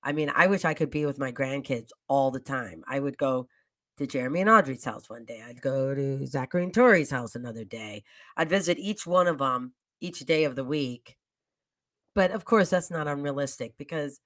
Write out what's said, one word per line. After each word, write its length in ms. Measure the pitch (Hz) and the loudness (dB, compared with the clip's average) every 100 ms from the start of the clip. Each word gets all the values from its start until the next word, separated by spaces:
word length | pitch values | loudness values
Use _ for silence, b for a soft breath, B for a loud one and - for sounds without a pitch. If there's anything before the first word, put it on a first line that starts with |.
I 100 | 135 | -4
mean, 180 | 147 147 135 | -2 -2 4
I 120 | 180 | 4
wish 180 | 196 170 | 4 2
I 80 | 151 | 0
could 160 | 151 | -2
be 140 | 151 147 | 0 -2
with 140 | 139 | -2
my 120 | 131 | -6
grandkids 580 | 120 135 139 - 123 113 - _ | -2 -4 -4 -4 -6 -6 -20 _
all 220 | 139 135 | 2 2
the 80 | 127 | 0
time. 420 | 127 135 117 110 - | -6 -6 -6 -12 -6
I 120 | 135 | -4
would 180 | 139 127 | -4 -2
go 300 | 139 131 123 _ _ _ _ _ | 0 0 -4 _ _ _ _ _
to 100 | 135 | -6
Jeremy 340 | 135 127 160 | -4 -2 0
and 80 | 196 | 6
Audrey's 360 | 220 143 127 - | 6 6 -2 -6
house 240 | 110 - | -8 -12
one 160 | 117 117 | -18 -14
day, 160 | 117 117 | -16 -16
I'd 160 | 120 | -6
go 320 | 139 135 135 139 | -4 -2 -2 -2
to 300 | 139 135 135 | -2 -4 -4
Zachary 360 | 135 127 180 | -6 -2 -2
and 100 | 180 | 0
Tori's 380 | 190 247 190 147 | 4 6 6 4
house 240 | 135 117 120 | -4 -6 -8
another 300 | 123 113 107 | -10 -12 -12
day. 380 | 113 110 104 B B B - | -12 -12 -14 B B B -4
I'd 120 | 160 | 2
visit 300 | 190 170 175 | 2 2 -2
each 260 | 190 208 - | -2 -6 0
one 200 | 180 175 | 4 4
of 140 | 151 | 2
'em 320 | 135 127 127 _ _ _ | 0 0 -4 _ _ _
each 200 | 180 170 | -12 -10
day 240 | 131 160 151 | 0 2 2
of 100 | 127 | 0
the 80 | 131 | -4
week. 520 | 151 135 123 - - _ _ _ _ _ _ _ _ _ - | -2 -2 -6 -16 -20 _ _ _ _ _ _ _ _ _ 2
But, 160 | 185 | 2
of 140 | 196 - | 2 2
course, 240 | 220 180 | 4 4
that's 200 | 180 170 | 2 0
not 160 | 170 147 | -4 -4
unrealistic 720 | 143 143 139 139 - 117 _ | -2 -2 -2 -4 -4 -10 _
because 420 | 143 165 147 143 | -10 -6 -6 -10